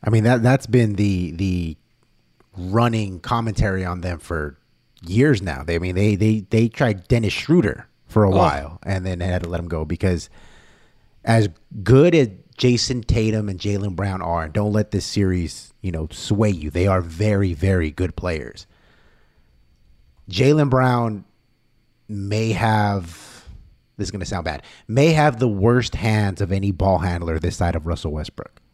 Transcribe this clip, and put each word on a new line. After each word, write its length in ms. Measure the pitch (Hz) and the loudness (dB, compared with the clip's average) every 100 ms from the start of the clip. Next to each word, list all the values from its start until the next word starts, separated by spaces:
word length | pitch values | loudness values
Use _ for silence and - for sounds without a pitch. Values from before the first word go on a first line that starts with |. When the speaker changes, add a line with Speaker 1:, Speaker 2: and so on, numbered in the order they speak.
Speaker 1:
I 60 | - | 2
mean, 140 | 113 | 4
that, 180 | 107 127 | 4 4
that's 240 | 117 135 - | 4 2 2
been 280 | 123 113 | 2 2
the, 360 | 98 101 92 90 | 2 0 2 -2
the 460 | 82 98 90 85 78 _ _ _ _ _ _ _ 92 | -2 -2 -2 -4 -8 _ _ _ _ _ _ _ -12
running 640 | 90 104 120 113 104 92 | -2 0 2 0 -4 -8
commentary 640 | - 120 113 101 107 95 92 | -4 -4 -2 0 0 0 -4
on 160 | 90 | -6
them 160 | 90 85 | -6 -8
for 400 | - 85 73 71 _ _ _ _ - | -6 -6 -6 -10 _ _ _ _ -4
years 380 | 95 147 117 | 2 4 2
now. 200 | 92 69 | -2 -8
They, 120 | 73 85 | -4 -4
I 40 | |
mean, 140 | 90 | -2
they, 220 | 92 104 101 | 0 2 2
they, 240 | 107 110 98 | 2 0 0
they 200 | 110 113 | 0 0
tried 380 | - 131 98 - | 0 -2 -2 0
Dennis 260 | 120 107 | 0 0
Schroeder 540 | - - 175 131 - - _ _ | -4 2 2 2 -2 -12 _ _
for 160 | - | 2
a 80 | 101 | 4
Speaker 2:
Oh. 40 | 92 | 4
Speaker 1:
while 440 | 87 71 71 80 | 2 0 -6 -12
and 220 | - 98 92 | -4 -4 -4
then 140 | 90 | -4
had 240 | 90 90 | -2 -2
to 60 | 85 | -2
let 100 | 85 | -6
him 80 | 85 | -6
go 180 | 82 78 | -6 -4
because 440 | 85 95 87 - - - - _ _ _ _ _ _ | -2 0 -2 -4 -20 -20 -20 _ _ _ _ _ _
as 260 | - 113 104 - _ 117 | 0 2 2 -4 _ -10
good 320 | 92 131 165 170 | 4 6 8 6
as 140 | 123 92 _ - | 2 -2 _ -2
Jason 460 | 127 120 - 123 | 2 2 0 -6
Tatum 440 | 107 113 110 107 104 | 0 0 2 0 -2
and 120 | 92 | -6
Jaylen 360 | 101 101 101 87 | -4 -4 -4 -4
Brown 260 | 98 92 | -4 -4
are, 200 | 85 85 | -4 -4
and 100 | 80 | -4
don't 200 | 76 104 | -2 0
let 160 | 104 107 | 0 0
this 160 | 101 - | -2 -4
series, 680 | - 98 90 82 - - _ | -2 0 0 -4 -8 -20 _
you 100 | 95 | -6
know, 160 | 82 76 | -6 -6
sway 380 | - - 104 107 | -10 -4 0 2
you. 220 | 92 76 | 0 -4
They 160 | 85 95 | 0 2
are 140 | 92 | 2
very, 520 | 85 80 107 101 98 | -2 -4 0 0 0
very 380 | 82 95 95 80 | 0 0 0 0
good 240 | 73 92 - | -4 -6 -4
players. 500 | - 80 60 - - _ _ _ _ _ _ _ _ _ _ _ _ _ _ _ - | -6 -6 -8 -16 -20 _ _ _ _ _ _ _ _ _ _ _ _ _ _ _ -12
Jaylen 400 | 92 127 151 143 | 0 4 4 4
Brown 560 | 127 127 123 117 104 - _ _ _ _ _ _ _ _ | 2 2 2 0 -6 -12 _ _ _ _ _ _ _ _
may 440 | 104 98 107 113 | -10 -4 -2 -2
have, 960 | 98 113 107 104 101 85 85 - - - - - _ _ - | 0 0 2 2 -2 -6 -16 -20 -20 -20 -20 -20 _ _ -10
this 100 | 95 | -8
is 40 | |
gonna 140 | 101 92 | -6 -6
sound 200 | 98 82 | -6 -6
bad, 180 | 73 - - _ | -8 -10 -20 _
may 260 | 113 151 | 2 4
have 260 | 156 151 117 | 4 2 2
the 80 | 123 | 0
worst 480 | 101 101 123 117 - | 2 4 4 2 -2
hands 460 | 113 107 101 90 | 0 2 0 -2
of 100 | 98 | -2
any 200 | 98 98 | 0 -2
ball 280 | 87 98 92 | 0 2 2
handler 400 | 92 87 82 80 | 0 -4 -2 -2
this 180 | 85 - | -2 -2
side 180 | 87 82 | -2 -2
of 120 | 78 | -4
Russell 240 | 82 82 | -6 -4
Westbrook. 500 | 76 78 - - _ _ | -6 -8 -12 -18 _ _